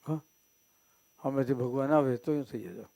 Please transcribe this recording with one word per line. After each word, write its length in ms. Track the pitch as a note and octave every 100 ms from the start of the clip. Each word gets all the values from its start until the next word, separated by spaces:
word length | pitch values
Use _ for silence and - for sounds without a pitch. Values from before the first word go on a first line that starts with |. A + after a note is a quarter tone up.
| -
હા? 160 | D#3 - _ _ _ _ _ _ _ _ _
સામેથી 300 | C3+ C3+ B2+
ભગવાન 380 | C3 B2 C3 C3+
આવે 260 | D3+ C3+ B2
તો 160 | -
એવું 120 | D3 C3
થઈ 180 | A#2+
જાય. 260 | G2 F2+ G#2+